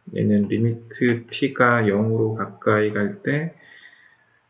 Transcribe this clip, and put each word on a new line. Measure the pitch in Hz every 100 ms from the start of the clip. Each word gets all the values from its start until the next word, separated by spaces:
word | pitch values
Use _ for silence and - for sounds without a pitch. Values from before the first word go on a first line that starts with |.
| - 90
얘는 | 104 104 98
리미트 | 107 117 113 - - 123 117 -
T가 | - 135 135 123 120 104
영으로 | 101 110 113 110
가까이 | 110 98 - 113 107 107
갈 | 104 101 -
때 | 135 147 170 - - - - _ _ _ _ _ _